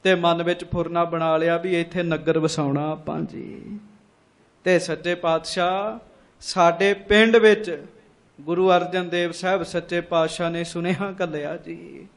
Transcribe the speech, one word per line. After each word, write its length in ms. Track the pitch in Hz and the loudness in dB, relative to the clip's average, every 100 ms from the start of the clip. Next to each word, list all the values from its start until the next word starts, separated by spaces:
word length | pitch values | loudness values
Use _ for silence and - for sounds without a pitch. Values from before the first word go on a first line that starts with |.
ਤੇ 120 | 190 | 2
ਮਨ 280 | 180 170 170 | 2 2 0
ਵਿੱਚ 220 | 170 175 | 0 -2
ਫੁਰਨਾ 400 | 170 175 165 170 | -4 -4 -2 -2
ਬਣਾ 320 | 170 165 165 160 | -2 0 0 2
ਲਿਆ 200 | 165 170 | 2 0
ਵੀ 240 | 185 170 | 0 -2
ਇੱਥੇ 220 | 170 185 | -2 -4
ਨਗਰ 360 | 170 160 160 160 | -2 -2 0 0
ਵਸਾਉਣਾ 520 | 156 - 143 143 151 | 0 0 -2 0 -2
ਆਪਾਂ 300 | 156 156 156 | -6 -8 -8
ਜੀ। 580 | 160 160 120 - - 208 - _ _ _ _ _ _ _ | -8 -10 -14 -16 -14 -14 -16 _ _ _ _ _ _ _
ਤੇ 140 | 180 175 | 0 2
ਸੱਚੇ 360 | 170 156 175 | 0 -6 -4
ਪਾਤਸ਼ਾਹ 920 | 175 170 165 165 190 175 190 214 226 - _ _ _ | -2 0 -2 -2 -2 -2 -2 -4 -8 -16 _ _ _
ਸਾਡੇ 540 | - 185 170 170 196 | -6 4 4 6 2
ਪਿੰਡ 420 | 202 - 208 226 226 | 2 2 6 8 8
ਵਿੱਚ 480 | 214 208 175 156 - - _ _ _ - | 8 6 0 -10 -12 -20 _ _ _ -14
ਗੁਰੂ 300 | 147 175 185 | -4 2 4
ਅਰਜਨ 380 | 180 170 185 175 | 4 2 -4 -2
ਦੇਵ 240 | 175 170 | -2 -2
ਸਾਹਿਬ 300 | 165 185 190 | -4 -2 -2
ਸੱਚੇ 380 | 165 175 170 175 | -2 -6 -4 -6
ਪਾਤਸ਼ਾਹ 500 | 170 165 160 165 170 | -2 0 0 -2 -4
ਨੇ 140 | 170 | -4
ਸੁਨੇਹਾ 500 | 165 175 175 185 202 190 | -6 -6 -4 -4 -6 -6
ਘੱਲਿਆ 340 | 175 151 147 175 | -6 -4 -8 -10
ਜੀ। 520 | 165 165 - 139 196 | -12 -16 -16 -20 -20